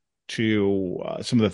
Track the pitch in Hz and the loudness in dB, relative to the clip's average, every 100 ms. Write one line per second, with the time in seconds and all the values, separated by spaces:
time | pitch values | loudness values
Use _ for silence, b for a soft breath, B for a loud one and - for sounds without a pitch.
0 | _ _ - - 110 107 98 98 92 - | _ _ -10 -2 0 2 2 0 -2 -6
1 | 50 50 - 123 104 | -8 -8 0 2 2